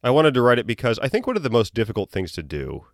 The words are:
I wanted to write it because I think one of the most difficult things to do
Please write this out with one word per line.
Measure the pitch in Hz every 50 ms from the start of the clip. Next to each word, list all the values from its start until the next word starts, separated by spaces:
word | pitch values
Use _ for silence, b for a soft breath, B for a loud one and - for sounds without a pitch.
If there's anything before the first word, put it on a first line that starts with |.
| -
I | 123
wanted | 127 151 160 151 131
to | 123
write | 120 123 123 120
it | -
because | 104 117 - - 127 113 -
I | -
think | 139 - 220 240
one | 262 247
of | 214 151
the | 127
most | 110 117 107 - _
difficult | 117 113 107 107 107 98 -
things | - 95 92 87 -
to | - 80
do | 69 73 73 67 67 67 67 - _